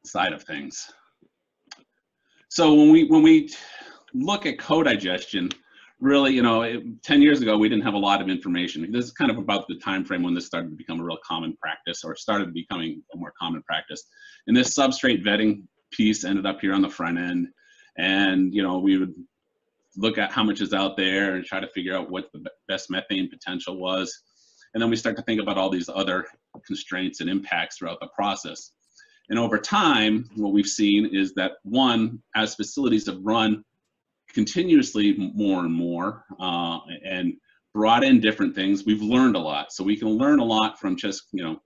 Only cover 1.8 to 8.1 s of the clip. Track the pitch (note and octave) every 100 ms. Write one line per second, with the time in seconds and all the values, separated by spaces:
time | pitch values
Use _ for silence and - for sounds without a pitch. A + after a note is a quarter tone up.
1.8 | _ _ _ _ _ _ _ - D#3+ D3+
2.8 | D3+ D#3+ D3+ D#3 D#3 D#3+ C#3+ - - -
3.8 | - - _ B2+ D#3 G3+ D#3 - - D#3
4.8 | D3 G#2+ F#2 F#2 - G2 F2+ - _ _
5.8 | - _ C3 C#3 C3+ C3 A#2+ A2+ A#2 A#2
6.8 | A#2+ A2 - C#3+ D3 C#3 A2+ G#2+ G#2+ A2
7.8 | G2 G2+ G2+